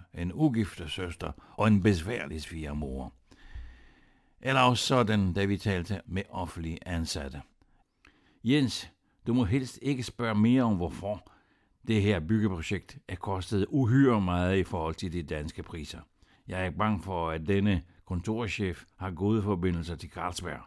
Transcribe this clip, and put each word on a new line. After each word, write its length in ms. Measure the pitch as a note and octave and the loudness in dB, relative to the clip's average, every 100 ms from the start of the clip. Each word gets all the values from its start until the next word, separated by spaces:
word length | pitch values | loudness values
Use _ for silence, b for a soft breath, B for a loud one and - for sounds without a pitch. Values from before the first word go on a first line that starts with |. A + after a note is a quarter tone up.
| - | -12
en 180 | E2 F2 | -6 -6
ugift 580 | A2+ D3+ A2+ G2+ - D#2+ | 2 2 2 -2 -4 -10
søster 420 | - F2+ - E2+ - B B | -8 -8 -6 -10 -10 B B
og 120 | A2 | 4
en 140 | G#2 | 6
besværlig 600 | G#2 F2+ E2 A#2+ D2 D#2 | 6 4 0 -6 -6 -8
svigermor. 680 | D2+ E2 D2+ D2 C#2+ C2 B1 - _ b b b b b b b b b b b | -10 -10 -8 -6 -6 -8 -10 -14 _ b b b b b b b b b b b
Eller 200 | C3 C3+ | 0 6
også 260 | B2+ A#2+ - | 6 4 4
sådan, 460 | B2+ G#2+ G#2+ F#2+ | 4 4 4 2
da 120 | F2 | 2
vi 120 | G2 G2 | 2 2
talte 440 | G#2+ F#2 E2+ G2 - | 0 0 -2 -6 -6
med 160 | F2+ - | -8 -6
offentlige 600 | F#2+ F2+ - E2 E2 - | -8 -8 -8 -8 -8 -6
ansatte. 540 | E2+ D#2+ - C#2 C#2+ - _ _ _ _ _ b b b b | -4 -4 -6 -8 -12 -16 _ _ _ _ _ b b b b
"Jens, 460 | A2+ D3 B2+ - - _ _ _ - | 2 4 2 -2 -10 _ _ _ -2
du 80 | |
må 100 | B2 | 0
helst 340 | G#2 C3+ B2+ - | 2 0 -2 -6
ikke 200 | C3+ C3 | -4 -4
spørge 320 | A#2+ - A#2 | -6 -6 -2
mere 280 | G#2+ A2+ C3 | 4 6 6
om, 140 | A#2+ F#2+ | 4 2
hvorfor 540 | E2+ - F#2+ - b b b b b b - | -2 -6 -8 -8 b b b b b b 0
det 160 | A2 | 2
her 180 | G2+ F#2+ | 4 2
byggeprojekt 760 | D#2+ A2 G#2+ F2 D#2 F#2+ - - - | 2 2 2 -2 -4 -6 -6 -18 -12
er 80 | F2+ | -10
kostet 500 | - F#2+ F2 G#2 G2 | -6 -6 -2 -2 0
uhyre 520 | D3+ A#2 C3 C3+ A2 | 2 4 6 6 6
meget 380 | F#2 F2 F2+ F#2+ | 2 2 2 2
i 60 | |
forhold 300 | F2 F2+ D#2+ | 0 -4 -4
til 180 | D#2+ F#2 | -4 -6
de 100 | E2+ | -6
danske 400 | D2+ D#2 D2+ - | -6 -8 -8 -10
priser. 380 | - E2+ D2 D#2 - b b b - | -12 -12 -12 -14 -18 b b b -10
Jeg 180 | F#2 F#2 | -4 -4
er 40 | |
bange 320 | D#2 G#2+ G2 | 0 0 0
for, 280 | F#2 F2+ E2 | -2 -4 -2
at 160 | D#2+ D#2+ | -2 0
denne 360 | G2 G#2 F2+ b b | 2 4 2 b b
kontorchef 800 | _ F2+ G2 A2 A2+ - F#2+ E2 - _ | _ -6 -2 -4 -4 -2 -4 -4 -12 _
har 140 | F#2+ | -8
gode 320 | E2 G2+ A2 | -2 0 2
forbindelser 540 | G2 F#2+ F#2 E2+ E2 E2+ | 2 0 0 -2 -4 -8
til 140 | - | -10
Carlsberg. 500 | F2+ F2 F2 F2+ C2+ | -8 -8 -6 -8 -10